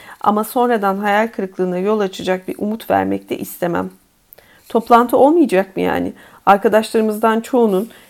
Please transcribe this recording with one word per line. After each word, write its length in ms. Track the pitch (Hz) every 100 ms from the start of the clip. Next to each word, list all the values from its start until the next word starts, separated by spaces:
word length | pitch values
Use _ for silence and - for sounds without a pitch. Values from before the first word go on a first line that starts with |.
| - -
Ama 220 | - 208
sonradan 540 | 220 254 240 226 196 196
hayal 300 | 208 202 226
kırıklığına 500 | - 190 - 185 180
yol 220 | 196 214
açacak 480 | 190 190 180 185 185
bir 80 | -
umut 320 | 208 220 -
vermek 400 | 190 190 196 -
de 80 | -
istemem. 520 | 190 - 175 175 185 185 _ _ _ _ _ _ -
Toplantı 480 | 233 - 233 240 269
olmayacak 580 | 277 339 262 185 190 175
mı 60 |
yani? 320 | 180 175 175 - - - -
Arkadaşlarımızdan 960 | 202 214 214 226 233 220 208 226 220
çoğunun 480 | 233 247 226 185 226 -